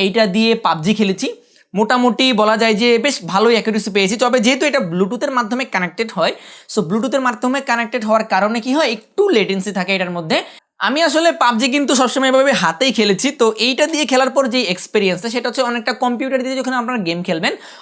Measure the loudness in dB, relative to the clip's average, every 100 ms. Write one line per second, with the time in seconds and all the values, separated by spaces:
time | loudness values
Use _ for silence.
0 | 0 2 2 2 2 2 0 0 0 2
1 | 0 -2 -6 -8 _ _ _ -2 0 2
2 | 2 2 2 4 2 2 2 2 4 2
3 | 2 -2 -2 2 4 2 2 -2 -2 0
4 | 0 2 2 2 2 2 2 0 -2 -2
5 | -2 -2 -4 -2 -2 -4 -4 -4 -4 -4
6 | -6 -2 -2 -4 -12 -20 -8 -4 -2 -2
7 | -2 -2 -2 -2 -2 -2 -2 -2 -2 -4
8 | 0 0 0 0 0 -2 -2 0 0 -2
9 | -4 0 2 2 2 -2 -4 -4 -2 -2
10 | -2 -4 -2 -2 -4 -12 _ -6 -2 0
11 | 0 2 2 2 2 2 0 0 2 2
12 | 2 0 2 4 4 2 0 0 0 2
13 | 2 2 0 2 0 2 0 0 0 0
14 | 0 2 2 2 0 0 -2 -4 -4 0
15 | 0 -2 -4 -6 -4 -2 -2 -2 -4 -4
16 | -2 -2 -2 -4 -4 -4 -4 -4 -4 -4
17 | -4 -4 -4 -4 -4 -6 -10 -20